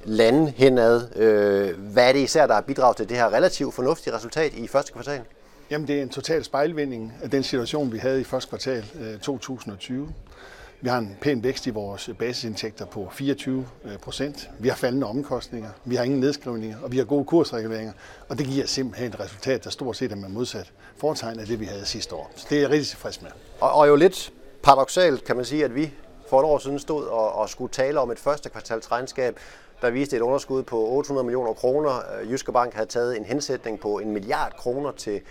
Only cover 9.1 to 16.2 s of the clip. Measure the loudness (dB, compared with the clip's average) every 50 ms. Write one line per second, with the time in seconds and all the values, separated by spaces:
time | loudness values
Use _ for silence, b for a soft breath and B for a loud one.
9.1 | -12 -8 -6 -6 -6 -6 -6 -10 -10 -10 -10 -12 -12 -12 -10 -8 -8 -8 -8 -10
10.1 | -12 -16 -16 B B B B B B B B B B B -2 0 0 0 -2 -4
11.1 | -8 -2 0 0 0 0 0 -2 -2 -2 -6 -6 -6 -6 -8 -8 -10 -10 -12 -12
12.1 | -8 -6 -4 -4 -4 -6 -6 -8 -8 -6 -8 -10 -8 -10 -14 -12 -10 -10 -10 -10
13.1 | -8 -6 -2 -2 -2 -2 -2 -4 -4 -4 -4 -8 -14 -18 -16 -14 -14 -14 -12 -12
14.1 | -8 -6 -6 -8 -8 -12 -16 -18 -10 -2 0 0 0 2 0 0 0 0 -2 -2
15.1 | -4 -6 -4 -4 -6 -6 -6 -8 -12 -10 -10 -12 -14 -12 -6 -4 -2 0 0 0
16.1 | 2 2